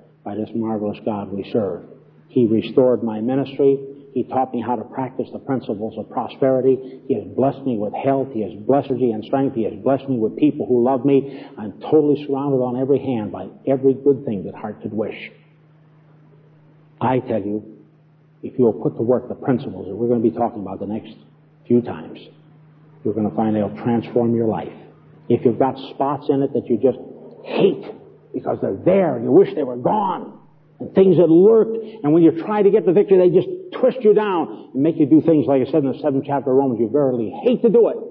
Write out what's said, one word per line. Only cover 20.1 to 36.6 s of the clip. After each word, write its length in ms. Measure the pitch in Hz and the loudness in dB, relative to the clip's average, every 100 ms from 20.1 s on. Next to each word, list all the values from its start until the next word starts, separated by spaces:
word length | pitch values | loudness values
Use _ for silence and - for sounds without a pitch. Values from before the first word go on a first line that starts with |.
| 123 | 2
be 100 | 113 | 0
talking 320 | 110 117 110 | 0 -4 -4
about 180 | 95 95 | -10 -10
the 60 | 98 | -8
next 280 | 113 - - _ _ _ _ - | -8 -10 -20 _ _ _ _ 0
few 160 | 120 | 2
times, 360 | 113 82 - - - - _ _ _ _ _ - | 0 -8 -14 -18 -20 -20 _ _ _ _ _ -8
you're 100 | 110 | -4
gonna 160 | 104 104 | -2 -2
find 240 | - 110 | 0 0
they'll 220 | 107 98 - | 0 -2 -2
transform 500 | 123 117 110 123 117 | -2 -2 0 0 2
your 120 | 117 113 | 2 0
life. 260 | 90 85 - - _ _ - - | -2 -6 -14 -20 _ _ -10 -2
If 160 | 117 | 2
you've 140 | 123 104 | 2 2
got 200 | 131 123 - | -2 -4 -10
spots 380 | - 135 139 - | -6 -4 -2 -2
in 120 | 139 | 0
it 100 | 139 | 0
that 140 | 120 107 | -2 -2
you 100 | 113 | 0
just 200 | 131 120 - - - - | 0 0 -8 -20 -20 -18
hate 400 | - - 185 - - - - - _ | -6 0 0 0 -8 -18 -20 -20 _
because 260 | - 131 120 | -8 -6 -4
they're 160 | 110 98 | -4 -2
there 400 | 101 196 190 123 | 0 2 2 -2
and 80 | |
you 80 | 123 | 2
wish 220 | 151 196 | 4 4
they 80 | - | 0
were 140 | 131 123 | -6 -4
gone, 560 | 151 208 185 170 - - - _ _ - | -2 -2 -2 -6 -10 -18 -20 _ _ -16
and 160 | - | -2
things 220 | - 190 165 | 4 6 6
that 140 | 165 | 6
lurk, 380 | 165 202 226 220 226 - - | 8 8 6 4 -2 -10 -6
and 100 | 147 | 2
when 100 | 165 | 6
you 100 | 165 - | 6 4
try 200 | - 214 | -2 2
to 80 | 196 | 4
get 140 | 208 | 4
the 80 | 175 | 4
victory, 240 | 180 202 190 | 4 6 6
they 140 | 180 | 6
just 180 | 170 - - - - | 4 2 -4 -12 0
twist 180 | 262 - | 0 4
you 100 | 214 | 4
down 580 | 202 208 180 120 - - | 4 2 -2 -4 -8 -8
and 80 | 127 | -2
make 160 | 156 156 | 0 2
you 80 | 143 | 4
do 160 | 151 | 6
things, 240 | 147 156 123 | 6 4 4
like 200 | 135 123 | 2 2
I 40 | |
said 140 | 160 | 0
in 80 | 139 | 0
the 60 | 113 | -2
seventh 240 | 151 135 135 | -2 -2 -2
chapter 240 | 143 131 | -4 2
of 60 | |
Romans, 220 | 131 | 2